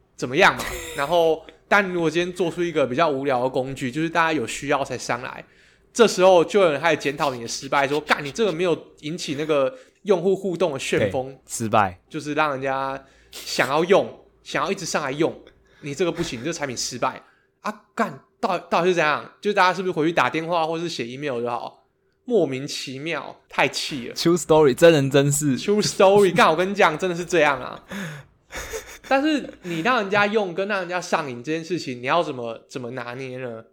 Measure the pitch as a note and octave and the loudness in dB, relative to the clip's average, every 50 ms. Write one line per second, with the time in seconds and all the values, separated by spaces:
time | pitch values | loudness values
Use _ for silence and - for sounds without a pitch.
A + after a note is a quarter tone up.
0 | _ _ _ - D3 B2 C3 D#3+ G3 E3+ C3+ A#2+ A#2 - - - - - - D3+ | _ _ _ -10 -8 -4 2 4 4 4 4 2 -4 -8 -8 -10 -10 -10 -6 -6
1 | C#3 D3 F3 E3+ E3 E3 D#3 D3+ - - - _ _ - G#3+ G3+ G3+ F#3 F3+ F3 | -4 0 2 2 4 4 2 0 -4 -14 -20 _ _ 0 2 2 2 2 -2 0
2 | E3+ D#3+ D3+ E3+ F3 F3+ F3 - F#3 E3 - F3+ F3 F3 D3+ D#3 C3+ A#2 B2 C#3+ | 0 0 0 0 -2 -4 -2 -4 -4 -4 -2 -4 -4 -2 0 0 0 0 2 2
3 | E3+ D#3 C#3+ C3 C#3 C#3+ C3 B2 B2 C3 C3 C#3 B2+ C3+ C3+ - C#3+ B2 A#2 D#3 | 2 2 0 -2 -2 -2 0 0 0 -2 -2 -2 -4 -4 -6 -6 -6 -6 -4 -4
4 | D#3+ E3 E3 E3+ E3 D#3+ D#3+ C#3+ A2+ G#2+ - - D3 C#3 C#3+ C3 C3+ - B2+ A2+ | -4 -2 0 0 0 2 0 -2 -4 -4 -6 -8 -4 -2 -2 -2 -2 -4 -8 -8
5 | - - B2 A#2+ B2+ C3 - - - _ _ _ _ _ _ _ _ _ - - | -6 -4 -4 -4 -6 -10 -12 -14 -16 _ _ _ _ _ _ _ _ _ 2 4
6 | A3+ G3 G3+ F3+ F3+ F#3+ F#3+ F3 F#3 F3+ - G#3 F#3+ E3 C#3+ C3+ D#3+ E3+ D#3 D3+ | 4 4 4 6 6 8 8 8 6 4 4 4 4 4 2 2 2 2 2 2
7 | - C#3+ C3+ C#3+ - C#3+ B2+ A#2+ A#2 A2+ - - - C3+ - C#3+ C#3 C3+ C#3+ D3+ | 0 -2 -2 0 -2 -2 -2 -4 -8 -8 -10 -8 -6 0 2 2 2 2 0 -2
8 | D3+ - B3+ - D3+ C#3+ B2+ - A3+ G3 E3 D#3 F#3 F3+ D#3+ - - - _ _ | 0 0 -2 -2 -2 -6 -4 -2 -2 -2 0 0 0 0 0 -2 -4 -12 _ _
9 | - D3 E3 F3 - - C3+ C3+ D#3 D#3 D#3 C#3+ C3+ B2+ - - - _ _ _ | -12 -10 -10 -8 -8 -8 -6 -4 -2 0 0 2 2 0 -2 -6 -18 _ _ _
10 | - F#3 G3 F3 E3 G3 F#3+ F#3+ F#3+ G3 E3+ E3 F#3+ E3 C3+ C3+ - - F#3+ D3+ | 0 0 2 2 2 2 0 0 -2 -4 -2 0 0 -2 -2 -2 -6 -2 0 0
11 | A2+ G2 F#2 C3+ B2+ C3+ C#3 - _ - - - A#2 A2 A2+ A2 G2+ F#2 F2 - | 0 0 0 -2 -6 -8 -12 -18 _ -12 -8 -6 -4 2 4 4 4 2 0 -8
12 | _ _ - D#3 C3+ D3+ D3 D3+ D#3 D3+ C#3 C3 C3+ C3+ C3+ C3+ C3+ C3+ C3+ C3+ | _ _ -14 -10 -8 -6 -2 0 0 0 0 -4 -4 -4 -4 -4 -4 -6 -6 -8
13 | - _ _ _ _ _ - - - - - - C#3 B2 C#3 D#3 F3 F3 G3 E3 | -12 _ _ _ _ _ -18 -16 -12 -8 -2 -2 -2 0 0 0 2 4 4 4
14 | B2 G#2+ - - - _ _ _ _ - - D3 C#3+ E3 G3 - E3 D3+ - F#3 | 4 0 -6 -16 -20 _ _ _ _ -6 -4 -4 -2 -2 -4 -6 -6 -4 -4 -4
15 | D3+ C3+ C#3 D3 D#3+ C3 G#2+ - - - _ _ _ _ _ _ - C#3+ C#3+ - | -4 -4 -2 0 0 -2 -2 -4 -16 -20 _ _ _ _ _ _ -12 -10 -4 -2
16 | F#3 E3+ D#3+ E3 E3+ - - A2+ A#2+ D#3+ D#3+ - D3 C3+ A#2 A2 - - - A#2+ | -2 -2 -2 -2 -4 -6 -6 -8 -6 -8 -6 -6 -6 -8 -6 -6 -8 -8 -6 -4
17 | C#3 C3 A2+ - - _ _ _ _ _ _ _ - G#3 G#3+ - _ _ - - | -4 -4 -4 -6 -16 _ _ _ _ _ _ _ -10 -10 -10 -10 _ _ -6 -4
18 | A3 F3+ D3 C3+ _ _ _ _ - A3+ F#3 E3+ - - - F3+ E3+ F#3 F3+ E3 | -4 -4 -4 -12 _ _ _ _ -4 -4 -4 -4 -4 -2 0 2 2 2 2 2
19 | D#3 D3+ C#3+ A#2+ A#2 - - _ - G#3 G3+ G3 F#3 F#3 F3 F3+ F#3 F#3 F3 D#3+ | 2 2 2 0 -4 -8 -14 _ -4 -2 2 4 4 4 4 0 -2 -4 -2 0
20 | D3 E3+ D#3+ - B2+ B2 - D#3 E3 E3 F3+ E3+ D#3+ D#3 E3 E3 E3+ E3+ E3 - | 0 0 2 2 2 2 2 -2 -4 0 0 0 0 0 -2 -4 -4 -6 -6 -6
21 | A#2 A#2 B2+ C3+ D3+ C#3+ B2 A#2 A#2+ A#2+ A#2+ - - - - _ _ _ _ _ | -8 -8 -8 -8 -6 -6 -4 -4 -4 -4 -4 -6 -8 -10 -14 _ _ _ _ _
22 | _ _ _ _ _ B3 B3 G#3 E3 C3+ C3+ C3 C#3 - - - - C#3+ B2+ C3+ | _ _ _ _ _ 0 2 2 2 2 0 -4 -8 -8 -10 -10 -10 -10 -10 -10
23 | C#3+ E3+ D#3+ C#3+ - - - - _ _ - - D#3 C3+ - - - - E3 C3 | -8 -6 -6 -6 -8 -10 -14 -18 _ _ -2 0 0 0 0 -2 -6 -6 -6 -8
24 | A#2 B2+ - - - E3+ F3 F3 - - D#3+ D#3 D#3 C3+ B2 - E3+ E3+ E3 C#3+ | -8 -8 -6 -2 2 2 2 2 2 4 6 6 6 6 6 8 8 8 8 8
25 | C#3 C3+ C3 C#3+ C#3 C#3+ C#3+ C#3+ D3+ C#3+ B2+ A#2+ - - G#3 G#3 F#3+ C#3+ - - | 4 4 4 4 4 4 2 0 0 0 0 0 0 0 0 2 0 0 2 4
26 | G3+ F#3 G3 G#3 G3+ F3+ E3+ G#3+ A3+ F3+ D#3+ D#3+ F#3 F#3+ G3+ G3+ G3 E3+ D3+ D3+ | 6 6 8 8 6 6 6 6 4 4 4 2 0 0 2 4 4 4 4 2
27 | F#3+ F#3 E3+ E3+ F3+ E3 F3+ E3+ D3 D3 C3+ B2+ A#2+ - - - - - F#3+ G3+ | -2 -4 -4 -4 -4 0 2 4 4 4 2 0 -4 -10 -12 -14 -14 -14 -12 -10
28 | F#3+ D#3 D3+ C#3+ - _ _ _ _ _ - - - - - A4 - - - - | -10 -10 -12 -14 -18 _ _ _ _ _ -14 -14 -12 -10 -10 -10 -12 -12 -18 -12
29 | - - C4+ C4+ C#4+ D#4 D#4 C4 - - - - - F3+ E3+ D#3+ D#3+ A#3 C4 A#3 | -4 0 0 2 2 2 0 0 -2 -6 -14 -14 -10 -8 -6 -2 0 0 0 0
30 | G3+ F#3+ G3+ G#3 G#3 G#3 G#3 A3 G3+ F#3 E3 F3+ G3 G3+ G#3+ F#3+ F3+ E3+ F3+ F3+ | 0 0 2 2 2 2 2 0 0 -2 -2 -4 -4 -2 -2 -4 -4 -4 -6 -6
31 | E3+ - G#3+ E3 D#3 C#3 A#2+ A#2+ A#2+ D3+ D#3 E3 D#3+ E3 F3+ D3+ - - B2+ A#2+ | -6 -2 -2 -2 -2 -4 -8 -10 -6 -6 -6 -6 -4 -6 -6 -6 -6 -6 -10 -8
32 | A#2+ C3 D#3 F3 D#3+ D3+ C3+ B2 A#2+ A#2 A2+ A2 - - - C#3 B2 A#2 B2+ B2+ | -4 -2 0 0 0 -2 -4 -8 -8 -8 -10 -12 -14 -12 -12 -10 -10 -8 -8 -10
33 | A#2+ A#2+ A#2+ C3 C3+ B2+ B2+ B2+ C3 A#2+ A2+ A2+ A2+ _ | -10 -10 -10 -10 -10 -10 -10 -10 -10 -10 -12 -12 -16 _